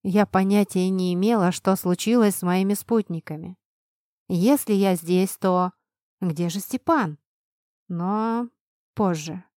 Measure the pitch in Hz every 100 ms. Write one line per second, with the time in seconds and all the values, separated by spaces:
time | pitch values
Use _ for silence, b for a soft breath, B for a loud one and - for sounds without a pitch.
0 | 196 202 196 185 190 208 196 185 185 190
1 | 180 175 208 226 180 - - 190 180 180
2 | 214 240 208 - 175 185 196 202 - 226
3 | - 165 - 156 180 185 _ _ _ _
4 | _ _ - 180 208 285 - 202 196 175
5 | 165 180 190 - 190 180 180 - _ _
6 | _ _ 180 156 175 185 - 262 - 320
7 | 175 151 _ _ _ _ _ _ - 175
8 | 180 214 226 233 240 _ _ _ _ -
9 | 196 160 156 180 -